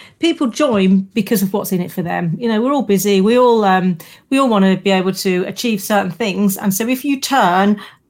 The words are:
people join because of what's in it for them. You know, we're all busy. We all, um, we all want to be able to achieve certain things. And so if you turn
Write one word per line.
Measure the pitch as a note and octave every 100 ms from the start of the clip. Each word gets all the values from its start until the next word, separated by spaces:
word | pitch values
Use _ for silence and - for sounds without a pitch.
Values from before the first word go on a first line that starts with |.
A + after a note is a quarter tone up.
| - -
people | E4 E4 C4+
join | A3 D4 G#3 F#3+ F#3+ F#3+
because | A#3 - A3
of | F#3+
what's | G#3 -
in | F#3
it | F3+
for | -
them. | F3 F3 F3 D#3
You | A#3+
know, | G#3+
we're | B3
all | C#4+
busy. | G#3 G3 G3+ G3
We | G3 A#3+
all, | B3 A3+
um, | G3+ F#3 F#3 E3 - - -
we | C4+
all | C4+
want | G#3 F#3+
to | F#3
be | G3
able | F#3+ F#3
to | F#3+ F#3+ F3+ F#3
achieve | - B3 G#3
certain | - G#3 F#3+
things. | E3 A3 F#3 G3+ F#3+
And | G3+
so | F#3+ A3+
if | B3+ C#4+
you | C4+
turn | - C4+ F#3+ F3+ G3+ G#3 - -